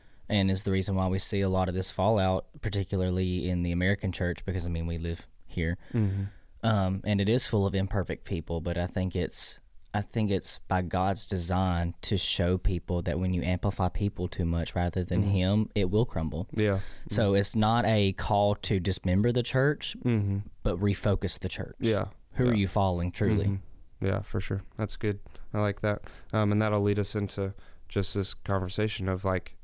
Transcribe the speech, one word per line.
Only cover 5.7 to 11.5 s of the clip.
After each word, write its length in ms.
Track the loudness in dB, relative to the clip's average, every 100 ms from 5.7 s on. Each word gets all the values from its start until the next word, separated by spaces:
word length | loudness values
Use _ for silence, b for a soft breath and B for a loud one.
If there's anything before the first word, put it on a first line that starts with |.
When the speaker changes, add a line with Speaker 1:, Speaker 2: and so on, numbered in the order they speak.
| -2 B
Speaker 2:
Mm-hmm. 320 | 0 0 0 -4 B B -4
Speaker 1:
Um, 380 | 0 2 2 0
and 160 | 0 2
it 80 | 2
is 180 | 2 2
full 200 | 2 2
of 80 | 0
imperfect 480 | 0 -2 -2 -6
people, 360 | -4 -6 -2 -4
but 160 | -2 -2
I 120 | -2
think 260 | -2 -2
it's, 460 | -2 0 0 0 -4 -16 -20 -6
I 60 | -4
think 320 | -2 -2 0
it's 260 | 0 -2 -6 -2
by 160 | -2
God's 420 | 0 0 0 0
design 720 | -2 -2 0